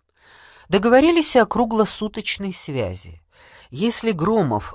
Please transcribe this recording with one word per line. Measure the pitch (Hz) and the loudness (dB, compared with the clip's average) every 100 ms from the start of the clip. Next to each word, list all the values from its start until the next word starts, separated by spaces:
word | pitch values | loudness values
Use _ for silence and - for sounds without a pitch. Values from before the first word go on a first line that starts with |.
| _ _ _ - - - - | _ _ _ -20 -20 -20 -10
Договорились | 190 233 254 320 339 311 247 | -4 4 6 6 4 4 4
о | 214 | 2
круглосуточной | - 233 220 202 - 208 - - - 196 | 0 0 0 0 -2 -8 -6 -8 -6 -6
связи. | - - 131 92 92 85 82 _ _ - - - | -8 -6 -4 -4 -8 -14 -20 _ _ -20 -20 -14
Если | 135 226 - 226 | -4 -2 0 -2
Громов | 170 180 226 143 104 - | 0 0 2 2 -2 -6